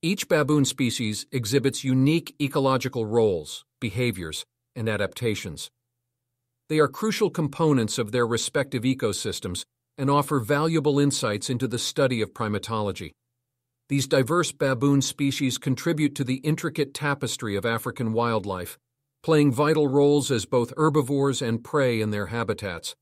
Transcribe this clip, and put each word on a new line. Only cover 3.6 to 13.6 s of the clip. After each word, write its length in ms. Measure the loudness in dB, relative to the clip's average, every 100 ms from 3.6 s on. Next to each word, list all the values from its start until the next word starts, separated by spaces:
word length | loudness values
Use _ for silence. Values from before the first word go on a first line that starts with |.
| -18 _
behaviors, 640 | -6 -2 -2 -2 -8 -10 -12 _ _ -6
and 100 | -4
adaptations. 840 | -2 -2 -2 -4 -4 -6 -12 -14 _ _ _ _ _ _ _ _ _ _
They 100 | 4
are 100 | 4
crucial 420 | 4 -2 0 0
components 680 | 0 -2 2 4 4 2 -2
of 160 | -2
their 140 | 0 2
respective 560 | 0 0 -2 -2 0
ecosystems 800 | 0 0 0 -2 -6 -6 -6 -8 -10 _ _ -6
and 140 | 0
offer 300 | 2 2 -2
valuable 580 | 2 2 2 2 2 4
insights 500 | 2 2 -2 -4 -4
into 180 | -4 -2
the 120 | -4
study 420 | -6 0 0 2
of 140 | -2
primatology. 760 | -4 -4 -4 -4 -4 -4 -6 -12 _ _ _ _ _